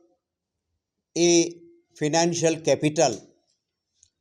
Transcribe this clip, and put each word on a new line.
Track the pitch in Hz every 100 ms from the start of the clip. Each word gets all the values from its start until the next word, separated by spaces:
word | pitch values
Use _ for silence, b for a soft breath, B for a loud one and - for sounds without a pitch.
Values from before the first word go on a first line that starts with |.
| _ _ _ _ _ _ _ _ _ _ _ 160
એ | 175 170 165 - - _ _ -
ફાઇનાન્શિયલ | 151 165 170 156 160 151
કેપિટલ, | 139 135 151 151 143 98 - _ _ _ _ _ _ _ _ _